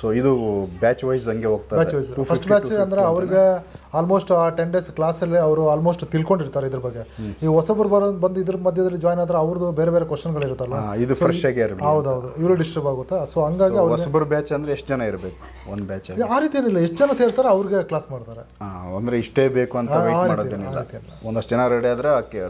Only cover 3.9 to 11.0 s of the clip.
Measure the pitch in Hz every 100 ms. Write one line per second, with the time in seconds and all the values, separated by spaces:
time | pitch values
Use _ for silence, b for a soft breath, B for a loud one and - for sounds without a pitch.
3.9 | 151 170 196 - 175 165 165 170 175 175
4.9 | - 160 165 170 175 156 156 156 151 170
5.9 | 170 - 160 160 190 139 156 135 127 123
6.9 | 117 117 - 107 98 156 160 160 208 208
7.9 | 202 202 190 185 185 185 185 180 175 185
8.9 | 175 170 175 170 170 160 180 175 156 165
9.9 | 170 160 147 170 151 139 123 123 123 107
10.9 | 104